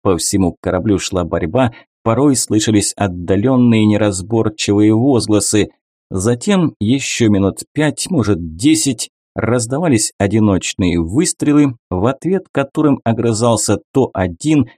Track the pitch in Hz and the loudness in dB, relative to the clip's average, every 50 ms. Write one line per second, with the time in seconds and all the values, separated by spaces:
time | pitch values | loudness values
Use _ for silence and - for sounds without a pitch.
0 | _ 104 92 80 - - - 98 95 85 82 _ - 90 87 90 85 107 98 87 | _ 0 0 0 -2 -2 0 0 0 0 -2 _ -6 -4 -4 -2 0 0 0 0
1 | - - 101 90 87 80 87 82 87 80 82 131 131 139 - - - _ _ _ | -2 -4 -4 -4 -4 -2 -4 -4 -4 -2 0 0 0 0 -4 -10 -20 _ _ _
2 | _ 113 113 123 143 147 135 - - _ 104 107 107 117 107 104 98 - - - | _ -2 0 2 2 2 2 0 -2 _ -2 0 0 2 2 2 0 -2 -4 -4
3 | 101 98 90 90 87 82 95 98 104 131 135 127 123 120 113 110 107 107 104 104 | -4 -4 -4 -8 -2 -2 0 0 2 2 2 4 4 4 4 4 4 4 2 2
4 | 107 104 95 92 92 101 117 113 110 110 - - - - 101 101 107 107 110 110 | 0 0 -2 -4 -6 -2 -2 0 0 -2 -4 -4 -2 0 2 4 4 4 4 2
5 | 123 143 135 113 98 107 107 104 101 - - 104 95 - _ _ _ _ _ _ | 2 2 2 2 2 0 0 0 0 0 0 0 0 0 _ _ _ _ _ _
6 | _ _ 95 92 90 117 123 117 - 202 202 185 165 135 - _ 104 107 131 139 | _ _ -8 -4 -2 -2 -2 -2 -2 0 0 2 0 -2 -2 _ -2 -2 -2 -2
7 | - - - - 120 107 104 95 98 95 - - - _ _ - 156 147 131 - | -2 -6 -2 0 2 2 2 2 2 0 -2 -6 -16 _ _ -2 -2 -2 -2 -4
8 | - - 185 151 104 98 104 82 87 82 80 85 110 151 160 160 - 277 - - | -8 -4 -2 -2 0 0 -2 -2 -4 -10 -8 0 2 2 2 2 0 -4 -4 -4
9 | - - _ _ _ _ _ - 107 - 123 123 117 117 135 143 180 165 131 104 | -8 -14 _ _ _ _ _ -4 -2 0 0 -2 -2 -2 -4 -2 0 2 2 2
10 | - - _ _ 98 98 95 113 107 104 95 87 - - - - 95 87 85 85 | 0 -4 _ _ -2 0 2 2 2 2 2 0 -2 -6 -6 -2 -2 0 0 0
11 | 82 82 95 143 180 170 - _ 160 147 143 147 147 139 123 _ _ _ 95 90 | -2 -2 -2 -2 -2 -2 -4 _ 0 2 4 4 2 2 0 _ _ _ -4 -2
12 | 98 123 139 _ - 160 190 185 - _ - 139 135 - _ 156 151 147 135 - | -2 -2 -2 _ -4 -4 -4 -4 -4 _ -4 -4 -4 -4 _ 0 0 0 0 0
13 | _ 117 113 110 113 117 113 104 120 120 113 104 - - 104 98 _ _ - 139 | _ -2 -2 0 0 -2 0 0 0 0 0 0 0 -2 -2 -2 _ _ 0 0
14 | 123 - - 110 92 90 85 _ - 151 156 147 127 120 - | 0 0 0 -4 -4 -4 -4 _ -2 0 2 2 0 -2 -6